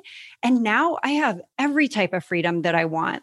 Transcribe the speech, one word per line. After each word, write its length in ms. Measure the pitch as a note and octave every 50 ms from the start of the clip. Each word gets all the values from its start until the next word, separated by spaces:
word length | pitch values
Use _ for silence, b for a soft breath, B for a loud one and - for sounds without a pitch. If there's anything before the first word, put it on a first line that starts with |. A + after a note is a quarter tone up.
| - B B B B B B B
And 200 | - A#3+ B3+ A#3+
now 360 | A3+ G#3 G#3+ B3+ D#4 F4 - -
I 100 | - C4
have 280 | D4 D4 D4+ A#3+ F3+ - - _ _ -
every 300 | C4+ D4 C#4 D#4 D4 -
type 240 | - G#3+ F#3 -
of 120 | F#3 F3 -
freedom 360 | - F3+ E3+ E3 F3 E3+ E3+
that 120 | D#3+ F3 E3
I 100 | E3 E3
want, 380 | D#3+ D#3+ D#3+ F3 - - -